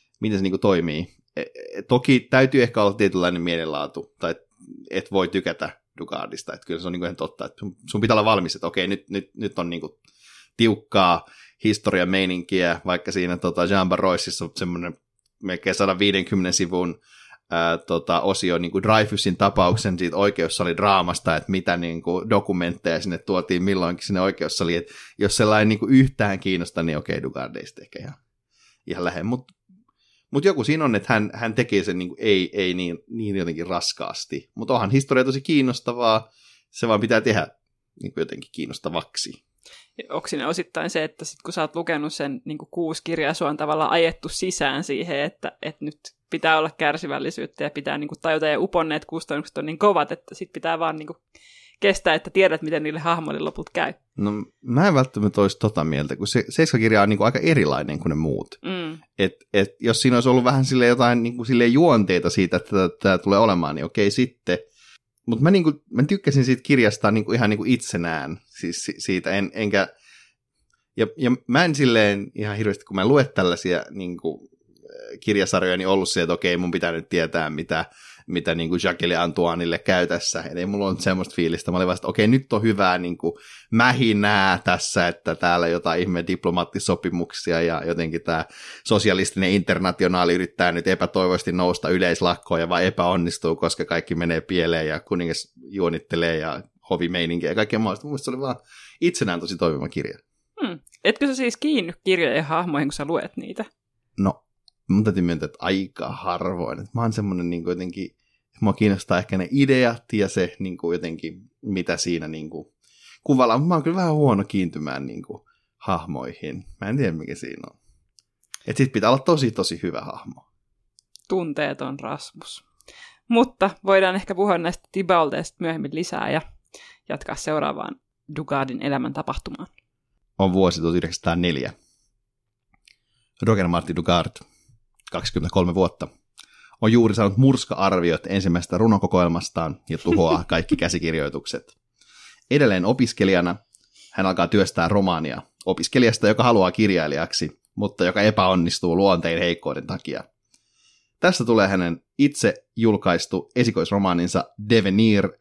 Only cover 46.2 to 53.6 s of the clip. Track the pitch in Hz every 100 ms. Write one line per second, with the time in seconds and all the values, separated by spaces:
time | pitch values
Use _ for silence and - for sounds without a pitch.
46.2 | _ 160 165 160 156 - 151 156 151 139
47.2 | 139 120 143 - 147 147 143 143 147 -
48.2 | 160 156 151 143 196 170 160 156 - 165
49.2 | - 147 - - 151 160 208 170 - 165
50.2 | - - 185 - 165 165 160 156 151 -
51.2 | _ _ - - - _ 202 190 175 156
52.2 | 165 190 190 160 156 156 151 156 165 170
53.2 | 147 147 151 151